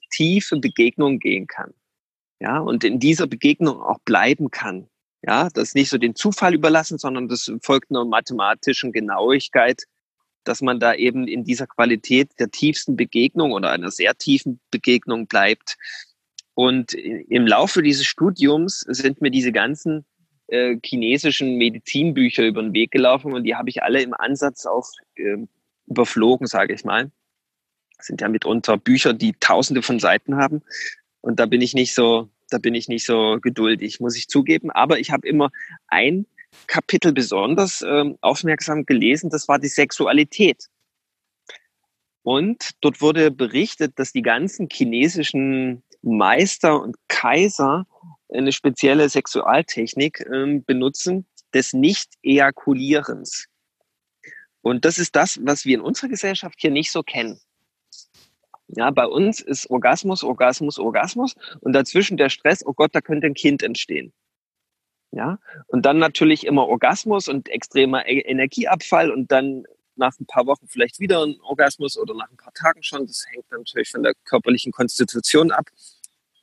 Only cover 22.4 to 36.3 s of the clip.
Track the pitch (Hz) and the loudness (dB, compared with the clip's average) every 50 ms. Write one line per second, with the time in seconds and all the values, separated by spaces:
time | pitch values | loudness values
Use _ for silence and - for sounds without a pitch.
22.4 | 117 110 107 113 110 110 92 107 117 - - 139 127 127 127 139 135 147 135 123 | 2 2 2 0 -2 -2 0 0 0 0 2 2 4 4 4 2 0 -4 -6 -4
23.4 | 120 110 113 117 123 127 - - - - 117 135 131 123 120 - - 117 139 139 | -2 -4 -4 -4 -4 -8 -6 -4 -2 0 0 0 0 -2 -4 -6 -4 -4 -2 -2
24.4 | 147 139 139 - - 127 95 120 123 - - - - _ _ - - 101 101 104 | -2 -4 -4 -6 -6 -4 -4 -4 -4 -6 -12 -20 -20 _ _ -8 -6 -6 -6 -6
25.4 | 113 107 _ _ _ _ _ _ _ - - 123 120 - - - 110 117 127 127 | -8 -12 _ _ _ _ _ _ _ -4 0 0 0 0 2 2 4 4 4 2
26.4 | - 117 - 95 98 - 98 98 - 110 101 110 123 143 - _ _ _ _ _ | 0 -2 -2 -2 -2 -2 -4 -6 -6 -4 -4 -4 -4 -6 -10 _ _ _ _ _
27.4 | _ _ _ _ _ _ _ _ _ _ _ _ - - - - 107 104 110 107 | _ _ _ _ _ _ _ _ _ _ _ _ -16 -12 -10 -6 -4 -2 -2 -2
28.4 | - - 107 117 - - 110 101 - - 127 127 - 147 117 113 120 113 104 - | -2 -2 -4 -2 0 0 0 0 2 2 2 2 2 2 0 0 0 -2 -2 0
29.4 | - - - 90 131 - 147 127 117 - 127 117 104 92 90 107 - - 139 139 | 2 2 2 2 2 2 0 -2 -2 -2 -2 0 2 2 2 0 0 -2 -2 0
30.4 | 139 135 151 151 - - - - - - - - _ _ _ _ - - 117 - | 0 0 -2 -4 -8 -10 -14 -12 -12 -12 -12 -16 _ _ _ _ -6 -4 -2 0
31.4 | 120 110 117 120 123 120 - 135 127 120 - - 120 117 117 113 113 107 _ _ | 0 2 2 2 0 0 0 0 -2 0 0 2 2 4 4 2 0 -4 _ _
32.4 | _ - - 120 104 120 117 120 117 - 120 113 - - 120 113 110 107 110 110 | _ -8 -6 -4 -2 -2 -2 -2 -4 -6 -6 -6 -2 0 0 2 2 2 0 0
33.4 | - 123 - - 110 110 113 95 95 107 - - 120 120 117 117 - - - 143 | -2 -2 -2 0 0 0 0 0 -2 -6 -8 -6 -6 -6 -6 -6 -6 -2 0 2
34.4 | 135 143 160 160 - 165 - - 123 139 160 127 - - 156 135 - - 143 151 | 2 2 2 0 -2 -2 0 2 2 4 2 0 0 -2 -4 -4 -2 0 2 2
35.4 | 143 139 - - - - 170 - _ - - 180 151 135 170 190 202 - | 2 0 -2 -6 -16 -18 -18 -18 _ -2 0 2 2 2 2 0 -4 -6